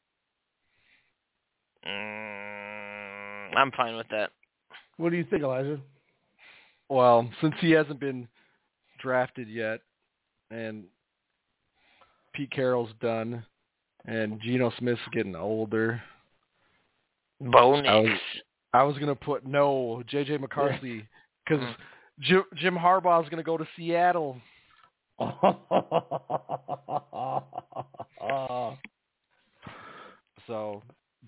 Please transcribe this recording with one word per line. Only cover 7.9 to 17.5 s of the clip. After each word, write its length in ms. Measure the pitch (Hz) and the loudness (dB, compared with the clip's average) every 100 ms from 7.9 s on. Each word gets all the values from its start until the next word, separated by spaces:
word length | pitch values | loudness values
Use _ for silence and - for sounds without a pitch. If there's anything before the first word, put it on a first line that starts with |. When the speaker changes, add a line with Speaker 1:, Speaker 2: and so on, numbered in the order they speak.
| 139 | -4
Speaker 3:
been 280 | 139 127 117 _ _ _ _ _ _ - | -6 -6 -12 _ _ _ _ _ _ -12
drafted 480 | 131 127 127 - 110 | -2 0 0 -4 -10
yet, 320 | 113 110 113 - _ _ _ _ _ _ | -4 -4 -6 -10 _ _ _ _ _ _
and 340 | 113 113 110 90 _ _ _ _ _ _ _ _ _ _ _ _ _ _ | -10 -10 -10 -16 _ _ _ _ _ _ _ _ _ _ _ _ _ _
Pete 160 | - 135 | -10 -6
Carroll's 400 | 143 127 123 113 110 | 0 2 2 -2 -4
done, 420 | 120 113 113 117 113 _ _ _ _ _ | -2 -2 -4 -8 -12 _ _ _ _ _
and 340 | - 113 107 107 | -8 -4 -4 -4
Geno 280 | 113 127 120 - | -2 0 0 0
Smith's 220 | 120 120 - | -2 -2 -4
getting 220 | 120 98 | -4 -4
older. 680 | 85 98 110 110 110 113 117 - - _ _ _ _ _ _ _ _ _ _ _ _ | -6 -4 -4 -2 0 0 -2 -10 -20 _ _ _ _ _ _ _ _ _ _ _ _
Speaker 1:
Bo 360 | 127 | 6